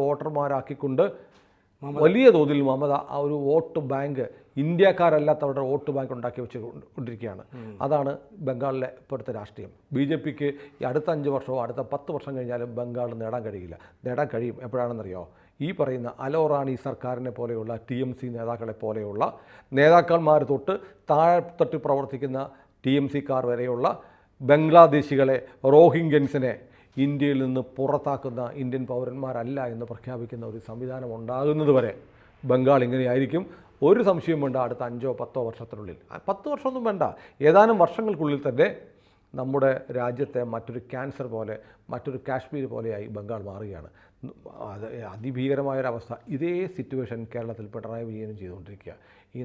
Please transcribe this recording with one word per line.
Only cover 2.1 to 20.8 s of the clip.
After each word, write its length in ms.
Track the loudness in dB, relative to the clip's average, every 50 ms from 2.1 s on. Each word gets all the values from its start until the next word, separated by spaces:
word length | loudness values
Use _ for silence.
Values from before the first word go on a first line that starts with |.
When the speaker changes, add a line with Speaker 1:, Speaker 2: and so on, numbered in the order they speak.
| 6 8 8 8 8
Speaker 1:
തോതിൽ 260 | 8 6 4 2 2 2
മമത 260 | 2 2 0 0 0 0 0 -2 -4 -4
ആ 20 | -4 -2
ഒരു 100 | -2 -2 -2 0
വോട്ട് 340 | 2 2 2 2 0 -4 -6 -4 -4
ബാങ്ക്, 340 | -4 -4 -4 -4 -4 -6 -6 -8 -10 -16 -20 _ _ -2 -2
ഇന്ത്യക്കാരല്ലാത്തവരുടെ 1000 | 0 4 6 6 6 6 4 4 4 4 4 4 2 2 2 0 -2 -2 -2 -2 -2
വോട്ട് 220 | -2 -2 -2 -4 -4
ബാങ്ക് 180 | -4 -4 -6 -6
ഉണ്ടാക്കി 240 | -6 -6 -6 -6 -8 -10
വെച്ച് 160 | -10 -10 -12 -12 -12 -14 -16 -20 -16 _
കൊണ്ടിരിക്കുകയാണ്. 480 | -10 -10 -10 -10 -8 -10 -10 -10 -12 -16 -18 -18 -16
Speaker 2:
ഉം. 120 | -16 -16 -8 -6 -2
Speaker 1:
അതാണ് 260 | 0 0 0 0 -2 -4 -8 -12 -18 -16 -8 -6
ബംഗാളിലെ 420 | -6 -4 -2 -4 -4 -2 -4 -6 -6 -8 -14
ഇപ്പോഴത്തെ 320 | -12 -10 -10 -8 -8 -8 -10 -10
രാഷ്ട്രീയം. 320 | -12 -14 -16 -18 -18 -18 -20 _ _ _ -2
ബി 80 | -2 0 0
ജെ 80 | 0 -2 -4
പിക്ക് 240 | -6 -6 -4 -4 -4 -4 -6 -12 -20 -10 -8
ഈ 40 | -6 -2
അടുത്ത 200 | -2 -2 0 0 -2
അഞ്ച് 140 | 0 0 -2 -2
വർഷമോ 220 | -2 -4 -4 -4 -4 -4
അടുത്ത 180 | -4 -6 -8 -6 -6 -8
പത്ത് 180 | -8 -6 -8 -8
വർഷം 220 | -8 -8 -8 -8
കഴിഞ്ഞാലും 320 | -8 -6 -6 -6 -6 -6 -6 -6 -8
ബംഗാൾ 300 | -8 -6 -6 -6 -6 -6 -6 -8 -6
നേടാൻ 180 | -6 -6 -6 -6
കഴിയില്ല. 300 | -8 -10 -10 -12 -14 -16 -18 -20 -20 _ _ -8
നേടാൻ 240 | -6 -4 -4 -4 -2 -4
കഴിയും 240 | -4 -4 -4 -6 -8 -10
എപ്പോഴാണെന്നറിയോ? 580 | -6 -4 -4 -4 -4 -4 -8 -8 -10 -10 -12 -12 -14 -18 _ _ _ _ -6 -6
ഈ 40 | -4 -2 -2
പറയുന്ന 320 | -2 -2 -2 -4 -6 -8 -10 -8
അലോറാണി 560 | -6 -2 0 2 2 2 2 0 0 -2 -4 -6 -6
സർക്കാരിനെ 440 | -8 -8 -6 -6 -8 -6 -6 -8 -8 -8 -6
പോലെയുള്ള 340 | -6 -6 -6 -6 -6 -6 -8 -10 -8 -8
ടി 100 | -6 -4 -4
എം 80 | -4 -6 -8
സി 60 | -8 -8 -8
നേതാക്കളെ 380 | -6 -6 -6 -6 -6 -8 -10 -8 -6 -6
പോലെയുള്ള 480 | -6 -4 -4 -6 -6 -2 -2 -2 -2 -4 -8 -16 -20 -20 -20 -14 _ 2 6
നേതാക്കന്മാർ 640 | 8 8 8 8 8 6 2 2 4 4 4 4 4 2
തൊട്ട് 240 | 0 -2 0 -2 -4 -4